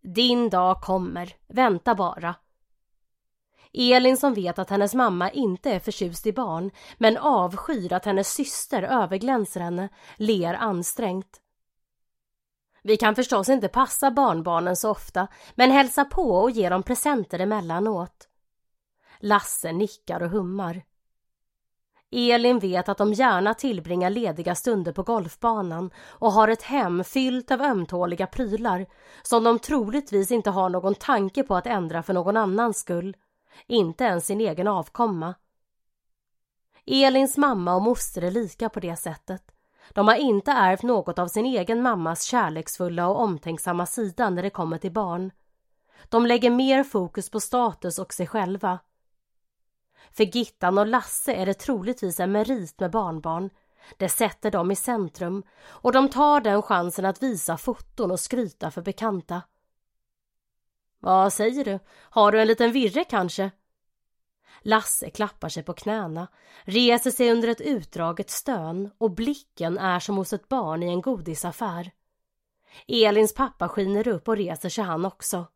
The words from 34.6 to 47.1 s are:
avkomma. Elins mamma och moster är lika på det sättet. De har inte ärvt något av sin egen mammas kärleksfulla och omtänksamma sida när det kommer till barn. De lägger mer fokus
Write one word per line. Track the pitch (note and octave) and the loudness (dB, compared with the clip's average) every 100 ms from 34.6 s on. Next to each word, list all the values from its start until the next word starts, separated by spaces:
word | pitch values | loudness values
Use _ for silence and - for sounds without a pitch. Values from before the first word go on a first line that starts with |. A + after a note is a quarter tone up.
| G3 | 0
avkomma. | F#3+ D#3+ - A#3 F3+ D#3+ F#3 _ _ _ _ _ _ _ _ _ _ _ _ _ _ - | -2 -4 0 0 0 -6 -10 _ _ _ _ _ _ _ _ _ _ _ _ _ _ -2
Elins | C4+ C4+ C4 C4+ C#4+ | 4 6 6 2 2
mamma | C#4+ A3 F3 | 2 2 2
och | F3+ | 2
moster | G#3+ B3 - - | 2 0 -4 -4
är | F3 | -4
lika | G3+ G#3 - A3+ | -4 -6 -6 -6
på | - | -6
det | F3 E3 | -8 -8
sättet. | - D#3+ - F#3 _ _ _ _ _ | -10 -12 -12 -14 _ _ _ _ _
De | - G#3 | 2 4
har | |
inte | A#3+ C#4 G3+ A#3 | 4 2 0 2
ärvt | C4+ F#3+ F#3+ | 2 4 2
något | A#3+ A3+ F3+ E3+ | 0 0 -2 -4
av | F3+ | -4
sin | G#3+ A#3+ | -2 -2
egen | B3 F3 A3+ | -2 -2 0
mammas | B3 G3+ D#3+ E3+ | 0 0 -2 -4
kärleksfulla | - B3 F#3 D#3 D#3+ - F3+ E3+ F3 | -2 0 0 -4 -10 -6 -4 -2 -2
och | G3+ | 0
omtänksamma | A3 D#3+ E3+ D#3+ - F3 F3 | 0 -2 -6 -8 -4 -4 -4
sida | - G#3 F3 A3+ | -4 -6 -2 -2
när | F3+ | -2
det | G3 | -4
kommer | - E3 E3 | -6 -6 -6
till | F#3 | -6
barn. | E3+ F#3+ F3 F#3+ - _ _ _ _ _ _ - | -4 -4 -6 -8 -12 _ _ _ _ _ _ 0
De | A#3 A#3+ | 2 4
lägger | A#3+ A#3+ | 4 4
mer | A#3+ C4 C4+ | 4 4 4
fokus | C4+ G#3+ F3 | 2 -2 -2